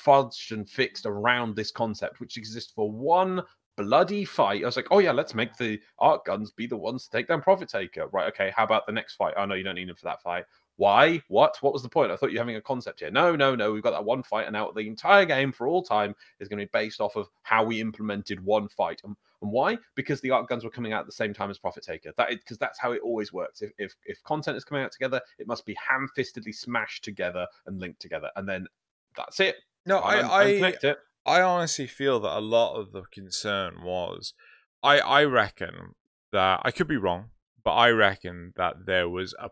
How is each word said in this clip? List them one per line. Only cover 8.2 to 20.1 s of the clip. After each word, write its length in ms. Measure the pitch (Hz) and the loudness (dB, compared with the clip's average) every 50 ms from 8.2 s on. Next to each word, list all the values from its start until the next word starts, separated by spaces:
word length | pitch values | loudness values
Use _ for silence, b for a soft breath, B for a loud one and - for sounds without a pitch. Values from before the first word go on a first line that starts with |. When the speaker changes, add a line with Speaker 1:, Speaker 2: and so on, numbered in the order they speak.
| 87 95 | -2 0
Speaker 1:
okay, 240 | - - 98 98 - | 0 -2 -2 0 2
how 80 | - 110 | 2 2
about 220 | - 110 107 - | 4 4 2 2
the 80 | - 107 | 0 -4
next 220 | 113 - - - | -6 -8 -8 -4
fight? 180 | - 98 82 - | -2 -2 -2 -2
"Oh 80 | 98 101 | -2 -2
no, 120 | 98 98 | -2 -2
you 80 | 95 95 | -4 -4
don't 100 | 98 92 | -6 -8
need 140 | 90 92 90 | -8 -10 -10
them 80 | 87 - | -12 -10
for 80 | - | -8
that 160 | 87 78 - | -8 -8 -8
fight." 240 | - 87 87 90 90 - _ _ _ _ _ - | -6 -6 -6 -6 -8 -10 _ _ _ _ _ 2
Why? 440 | 98 101 101 113 143 160 165 160 - - | 4 6 8 8 8 8 6 2 -4 0
What? 300 | 92 107 139 151 - - | 4 4 4 4 4 2
What 140 | - 139 - | 0 0 0
was 100 | 135 123 | -2 -4
the 60 | 123 | -2
point? 200 | - 170 139 107 | 0 2 2 2
I 60 | 87 | 2
thought 160 | 98 - 123 | 0 -2 0
you 60 | 95 117 | 0 -2
were 40 | |
having 140 | 117 120 113 | -2 -4 -6
a 60 | 110 | -6
concept 400 | - - 135 127 120 101 - - | -6 -6 -6 -6 -6 -10 -10 -10
here. 100 | 85 76 | -8 -4
No, 240 | 95 135 160 175 170 | 0 2 2 2 4
no, 180 | 151 139 139 131 | 4 2 2 2
no, 200 | 120 104 107 107 | 2 0 0 0
we've 100 | 107 107 | 0 0
got 80 | 120 | 0
that 140 | - - - | -2 0 -2
one 180 | 104 120 131 127 | -2 -2 -2 -4
fight, 220 | - 104 107 107 | -4 -4 -4 -4
and 80 | - 107 | -4 -4
now 180 | 104 107 - | -4 -4 -4
the 160 | - 110 107 107 | -6 -6 -8 -8
entire 380 | 110 110 - 170 196 202 196 | -8 -4 2 6 6 6 6
game 260 | 165 147 131 139 139 | 4 2 0 0 0
for 160 | 127 - 120 135 | -2 -2 -2 0
all 160 | 165 185 180 | 0 0 0
time 320 | - 113 107 104 104 104 b b b b - | 0 0 0 0 0 -4 b b b b -18
is 80 | 101 98 | -12 -10
gonna 140 | 104 101 101 | -8 -8 -4
be 60 | 98 | -2
based 300 | - 113 107 110 - - | -2 -2 -2 -2 -4 -4
off 160 | 107 101 - 107 | -4 -2 -2 -4
of 100 | 101 - _ _ | -8 -8 _ _
how 240 | - - 110 110 113 | -4 0 2 2 4
we 160 | 110 113 110 | 2 0 -2
implemented 580 | 113 110 107 - 110 107 101 101 101 - 104 95 | -2 -4 -6 -6 -6 -4 -4 -4 -6 -6 -8 -6
one 300 | 92 95 107 107 101 101 | -2 0 0 0 0 -2
fight. 320 | - - 98 85 82 - - | -4 -4 -4 -4 -4 -6 -12
And, 120 | 101 104 - _ _ _ _ - | -16 -16 -16 _ _ _ _ -8
and 80 | 101 | -4
why? 260 | 104 123 143 185 226 226 b b _ | -2 0 0 0 -2 -4 b b _
Because 260 | - 127 - | -8 -6 -4